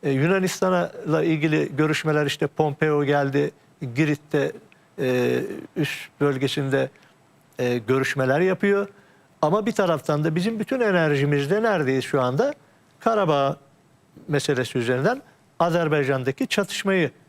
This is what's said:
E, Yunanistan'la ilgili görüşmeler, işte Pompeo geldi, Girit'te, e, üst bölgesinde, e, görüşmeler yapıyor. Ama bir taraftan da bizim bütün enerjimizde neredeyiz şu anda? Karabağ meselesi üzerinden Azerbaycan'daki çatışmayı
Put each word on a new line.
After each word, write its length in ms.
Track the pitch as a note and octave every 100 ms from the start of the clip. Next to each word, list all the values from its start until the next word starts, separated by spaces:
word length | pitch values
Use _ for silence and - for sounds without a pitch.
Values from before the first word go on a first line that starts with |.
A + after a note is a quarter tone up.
E, 80 | D3
Yunanistan'la 1120 | C3+ D3+ F#3+ F#3 - F#3 F3+ F3 - D#3 D#3
ilgili 520 | D#3+ D#3+ D#3 D#3 D3 C#3
görüşmeler, 500 | D#3 D#3 D#3 D3+ C#3+
işte 200 | - C#3+
Pompeo 580 | - D#3 C#3 D#3 D3
geldi, 460 | C#3+ C#3+ C#3 C#3 D3 - _ _ C3
Girit'te, 580 | A#2+ D3+ D3 - D3+ C3+ - - _ _ -
e, 420 | C3 B2+ B2 B2 - - - -
üst 440 | D3+ - - _
bölgesinde, 720 | C#3+ C3 C3+ - C3+ C3+ C3 - - _ _ _ _ -
e, 200 | B2 B2
görüşmeler 640 | A2 C3 C3 - C3 C#3
yapıyor. 480 | F#3 F3+ G3+ G3+ G3+ - _ _ _ _
Ama 240 | D3+ G3 G#3+
bir 60 |
taraftan 520 | - F#3 D#3 - D3+
da 100 | D#3
bizim 240 | D#3+ F#3 A3+
bütün 200 | A3 C4
enerjimizde 840 | A3+ F3+ D#3 D3 C#3+ C#3+ C#3 G3+
neredeyiz 420 | A3+ F#3+ C3+ C3
şu 180 | A#2+ C#3+
anda? 320 | B2+ C3+ C4+ - _ _ _ _
Karabağ 560 | - A3 F#3 D3 C#3 - - _ _ _ _ - -
meselesi 500 | C#3+ - C3 B2 C3
üzerinden 440 | A#2 B2+ D#3 C4 - _ _ _
Azerbaycan'daki 880 | F3 E3+ E3 D3+ C3+ C3+ B2+ C3+ C4+
çatışmayı 640 | - G3 - G3 F#3+ D3 -